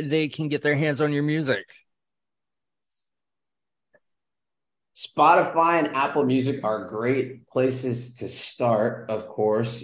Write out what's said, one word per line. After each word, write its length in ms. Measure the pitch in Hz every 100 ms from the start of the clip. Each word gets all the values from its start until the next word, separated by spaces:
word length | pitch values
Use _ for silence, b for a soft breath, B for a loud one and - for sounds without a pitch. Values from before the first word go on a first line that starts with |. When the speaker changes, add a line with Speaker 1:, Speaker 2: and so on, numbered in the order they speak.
Speaker 1:
they 260 | 147 156 156
can 200 | - 151
get 120 | 143
their 120 | 147
hands 260 | 143 156 135
on 120 | 147
your 100 | 143
music. 420 | 151 156 135 101 - b _ _ _ _ _ _ _ _ _ _ _ - - _ _ _ _ _ _ _ _ _ _ _ _ _ _ _ _ _ _
Speaker 2:
Spotify 840 | - - 151 151 180 - 160 170 170
and 180 | 147 131
Apple 280 | 143 147 127
Music 360 | 131 127 -
are 240 | 107 107 92
great 640 | 110 120 135 127 - -
places 680 | 131 131 123 127 110 - -
to 100 | 101
start, 800 | - - - 120 107 117 - -
of 200 | 110 -
course. 540 | - 107 107 117 -